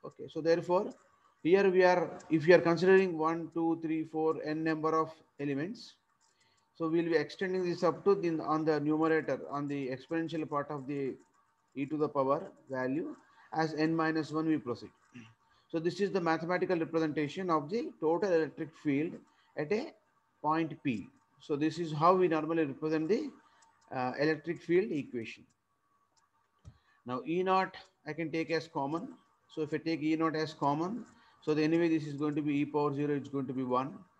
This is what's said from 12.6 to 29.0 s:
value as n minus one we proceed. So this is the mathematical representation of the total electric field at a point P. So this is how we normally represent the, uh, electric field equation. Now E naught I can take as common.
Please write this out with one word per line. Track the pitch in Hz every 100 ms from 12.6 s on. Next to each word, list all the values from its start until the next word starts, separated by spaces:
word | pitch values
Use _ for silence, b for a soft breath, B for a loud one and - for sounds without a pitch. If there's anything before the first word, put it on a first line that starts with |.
| -
value | 131 127 139 294 - b b b
as | 156 160 151
n | 156 165
minus | 160 160 143
one | 151 160
we | 156
proceed. | 120 113 104 _ _ 123 113 _ _ b b
So | 165
this | 165 170
is | 196
the | 185
mathematical | 165 160 165 180 180 175
representation | 160 165 160 147 147 180 185
of | 160 147
the | 220 - -
total | 156 170 208
electric | 165 151 - 156 -
field | 151 139 165 - - b b -
at | 151
a | 214 311 - _ _ _ _
point | 151 156 160 151
P. | 143 110 87 _ _ _
So | - 143
this | 156 156
is | 170
how | 151 165 185
we | 180
normally | 156 156 165 151
represent | 131 156 156 160
the, | 226 294 - b b b b _
uh, | 131 127 123
electric | 151 156 160 165
field | - 175 220
equation. | 160 120 120 113 - 85 _ _ _ _ _ _ _ _ _ _ _ - b b b 120
Now | 123 127
E | 170
naught | 185 190 185 - - _ -
I |
can | 151 165
take | 160 160
as | 165 156
common. | 156 139 160